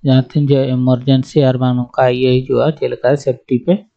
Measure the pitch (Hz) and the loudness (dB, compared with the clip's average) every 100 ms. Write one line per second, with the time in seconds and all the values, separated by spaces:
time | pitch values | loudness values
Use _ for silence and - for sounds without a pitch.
0 | 147 131 131 160 143 139 135 127 127 127 | 2 0 0 -2 0 0 0 -2 0 0
1 | 131 131 127 - 135 127 127 123 123 - | 2 0 0 0 0 0 0 -2 -4 0
2 | 131 123 127 127 131 123 131 147 127 123 | 0 2 2 0 0 0 0 -2 -6 -2
3 | 123 143 139 127 _ 127 - 196 - | -2 0 -2 -6 _ -4 -2 -4 -4